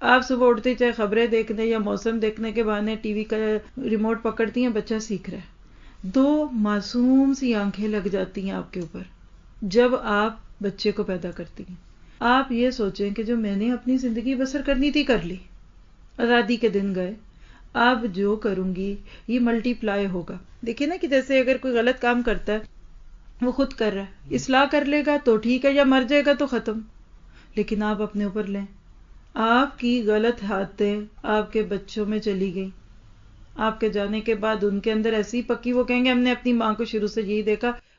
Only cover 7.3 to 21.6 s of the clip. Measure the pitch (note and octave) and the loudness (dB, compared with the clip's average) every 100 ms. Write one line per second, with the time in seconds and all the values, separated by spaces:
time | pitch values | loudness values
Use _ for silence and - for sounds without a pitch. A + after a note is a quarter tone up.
7.3 | C4+ B3+ G#3+ G3+ F#3+ G#3+ G#3+ F#3+ F#3+ F#3 | 2 0 0 0 -2 -2 -2 -2 -2 -4
8.3 | - F#3+ F#3+ - F#3 E3 F3+ F#3 - - | -4 -6 -6 -8 -8 -10 -12 -16 -18 -20
9.3 | - - - G3+ G#3+ B3 B3 A#3 G#3 A3 | -20 -20 -10 0 4 4 2 0 0 0
10.3 | A3 - - G3+ G3 G#3 G#3 G3+ F3+ F3 | -2 -16 -8 -8 -2 -2 -2 -4 -4 -6
11.3 | E3+ E3+ - F3+ F3+ - - - - A#3 | -10 -12 -14 -16 -16 -20 -20 -20 -2 2
12.3 | C4 C4 A#3 B3+ B3+ G3+ - G3+ G3+ A3 | 2 2 0 0 0 -4 -2 -4 -4 -2
13.3 | A#3+ G#3 G3 A3+ A#3+ B3 C4 B3+ A3+ A#3 | -2 0 0 0 -2 0 0 0 -2 -2
14.3 | C4 C4+ C#4+ C#4+ C4 C#4+ D4 C#4 A3 E3+ | -2 -2 -2 0 0 2 2 2 0 0
15.3 | F#3 - - - - - - - - A#3 | -10 -14 -20 -20 -20 -20 -20 -18 -4 2
16.3 | A#3+ G#3+ A#3 A3+ G3 G3 F#3 F3+ A3+ - | 2 2 0 0 0 -2 -2 -6 -8 -18
17.3 | - - - - A#3+ A#3+ B3 A3+ F3+ G3+ | -20 -20 -20 -10 0 2 2 -2 -2 0
18.3 | G#3+ G#3+ F#3 F#3 F#3 G3 G3+ - - - | 0 -2 -2 -4 -4 -6 -8 -12 -16 -4
19.3 | B3 A#3 A#3 A#3+ - G#3+ G3+ G3 F3+ E3 | 0 2 2 0 -2 -2 0 -2 -4 -8
20.3 | F#3 - - A#3 A3+ C#4+ F4+ D#4 C4+ C4 | -12 -16 -10 -8 -4 -4 -2 2 2 4
21.3 | C4+ B3 C4 | 2 4 0